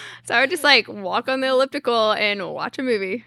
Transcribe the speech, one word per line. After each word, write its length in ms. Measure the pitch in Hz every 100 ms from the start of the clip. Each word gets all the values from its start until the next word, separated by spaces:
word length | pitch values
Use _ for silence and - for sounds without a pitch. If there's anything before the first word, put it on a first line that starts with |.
| - - -
So 80 | 233
I 60 |
would 80 | 269
just, 120 | 349
like, 240 | 285 262 -
walk 420 | 208 185 196 240
on 120 | 262
the 80 | 262
elliptical 640 | 262 269 285 254 233 214
and 400 | 208 208 202 165
watch 240 | 147 160 -
a 60 |
movie. 400 | 262 214 190 226